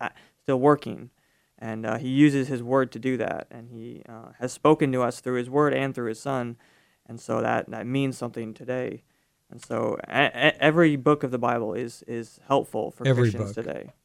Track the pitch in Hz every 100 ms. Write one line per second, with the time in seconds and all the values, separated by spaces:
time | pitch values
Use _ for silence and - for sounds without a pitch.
0 | 120 - _ _ - 131 143 143 - 101
1 | 120 _ _ _ _ _ 113 110 110 117
2 | 127 135 151 139 131 123 120 135 127 117
3 | 131 123 104 - - 117 117 117 120 -
4 | - 113 - - 127 - 151 156 143 127
5 | 120 - 127 127 123 143 147 131 135 127
6 | 117 110 139 131 120 117 _ _ _ _
7 | - 117 - 113 117 117 - 113 117 139
8 | 135 127 120 117 113 110 120 127 123 117
9 | _ _ _ _ _ 120 - 117 113 -
10 | - 127 143 120 151 - 147 165 160 143
11 | 135 147 131 123 120 120 110 117 120 -
12 | - 117 113 - - 139 - 107 - -
13 | 135 123 117 101 101 107 85 62 - _